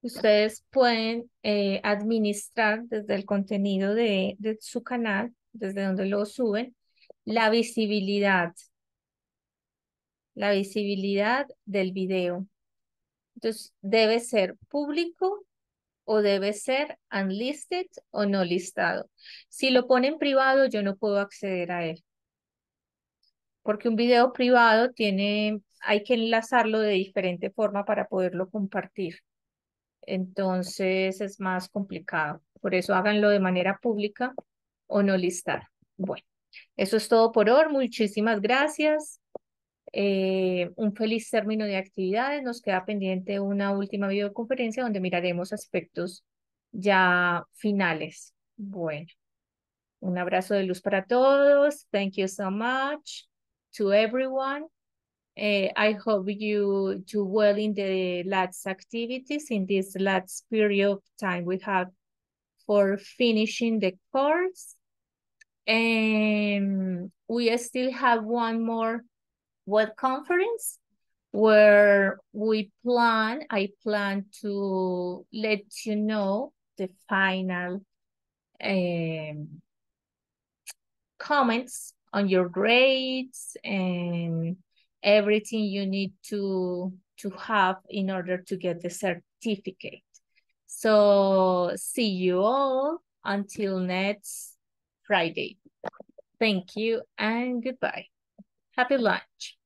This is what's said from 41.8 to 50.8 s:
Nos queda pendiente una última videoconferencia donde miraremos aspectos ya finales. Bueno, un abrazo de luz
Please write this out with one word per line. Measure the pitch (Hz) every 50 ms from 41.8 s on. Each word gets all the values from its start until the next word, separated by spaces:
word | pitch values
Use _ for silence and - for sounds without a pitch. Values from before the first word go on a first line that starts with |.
| 190 196 _ - 190 185 196 220 254 277 285 294
Nos | 269 254 233 240
queda | _ 220 190 185 185
pendiente | 220 214 202 196 190 190 185 185 - 202 196
una | 196 196 202 202 202 196 202 196
última | 202 196 - 196 202 196
videoconferencia | 196 202 202 202 202 226 233 220 262 254 247 226 214 254
donde | 254 233 208 196
miraremos | 185 180 185 175 175 180 175 175 180 - -
aspectos | 208 - _ - 180 170 _ _ - 170 180 180 - _ _ _ _ _ _ _ _ _ _
ya | - - 180 202 196 190 185 180 180 180 175 175 175 170 - _ _
finales. | - - 214 202 196 190 175 160 156 156 170 - - - - _ _ _ _ _
Bueno, | - 208 196 190 185 170 160 151 147 170 165 _ _ _ _ _ _ _ _ _ _ _ _ _ _ _ _ _ _
un | - 190 180 180
abrazo | 180 180 185 185 185 - 208
de | 202 196
luz | 185 180 180